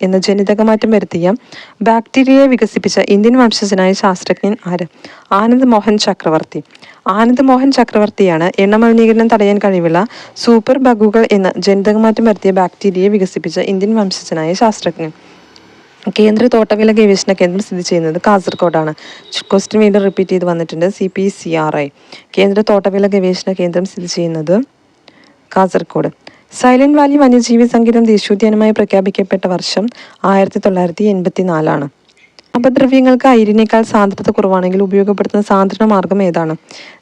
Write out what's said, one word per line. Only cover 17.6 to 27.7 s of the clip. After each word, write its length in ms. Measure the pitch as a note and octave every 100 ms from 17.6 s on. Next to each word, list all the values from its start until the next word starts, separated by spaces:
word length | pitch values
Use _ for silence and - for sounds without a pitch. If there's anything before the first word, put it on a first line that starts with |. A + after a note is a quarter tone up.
സ്ഥിതി 180 | - F3+
ചെയ്യുന്നത് 400 | F3 F3 D#3+ E3+ G#3+
കാസർഗോഡാണ്. 640 | G3+ F3+ - F3 D#3+ D#3 D#3 - - - -
ക്വസ്റ്റ്യൻ 420 | - G3 - G#3+
വീണ്ടും 220 | G#3+ G3+
റിപ്പീറ്റ് 280 | G3 F#3+ F#3
ചെയ്ത് 140 | F#3 F3
വന്നിട്ടുണ്ട്. 440 | E3+ E3 D#3+ F3+
സി 200 | - F#3+ F#3+
പി 120 | G3
സി 220 | - E3+
ആർ 280 | D#3+ D#3 D3+
ഐ. 100 | C#3+ - _ - _ -
കേന്ദ്ര 260 | G3 G3 G#3+
തോട്ടവില 380 | G3+ G3 G3 G3+
ഗവേഷണ 460 | G3+ F#3 F3+ - F#3
കേന്ദ്രം 260 | F3+ E3+ F#3+
സ്ഥിതി 200 | - F3
ചെയ്യുന്നത് 560 | - E3+ D#3+ D#3 G3+ C4+ _ _ _ _ _ _ _ - F#3+
കാസർഗോഡ്. 520 | F#3 F3+ E3 D#3+ D3+ - - _ _
സൈലന്റ് 460 | - B3 B3+ C#4 D4
വാലി 200 | C#4+ C#4+
വന്യജീവി 480 | C4+ B3 A#3 A#3
സങ്കേതം 380 | A#3+